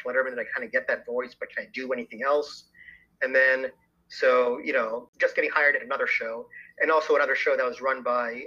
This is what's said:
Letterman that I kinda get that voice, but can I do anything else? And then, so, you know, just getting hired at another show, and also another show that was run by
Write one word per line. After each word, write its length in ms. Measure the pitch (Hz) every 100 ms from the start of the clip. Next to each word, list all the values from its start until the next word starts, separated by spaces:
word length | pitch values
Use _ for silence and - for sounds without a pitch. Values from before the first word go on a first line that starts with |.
Letterman 300 | 127 127 131 120
that 40 |
I 40 | 110
kinda 140 | 127 117
get 160 | - -
that 180 | 113 120
voice, 280 | 120 127 -
but 100 | -
can 100 | 120
I 40 | 107
do 200 | 131 131
anything 300 | 120 117 110
else? 420 | 135 147 147 - - - - - _ _
And 120 | 131
then, 320 | 131 131 131 131 - _ _ _
so, 500 | - 131 127 123 131
you 140 | -
know, 360 | 131 110 120 - -
just 160 | 170
getting 160 | 175 151
hired 260 | 156 147 135
at 60 |
another 240 | 120 135 123
show, 400 | - 113 117 - - - -
and 100 | 147
also 260 | 156 156 143
another 180 | 135
show 220 | 127 151 131
that 80 |
was 160 | 123 117
run 220 | 135 131
by 420 | 123 123 117 120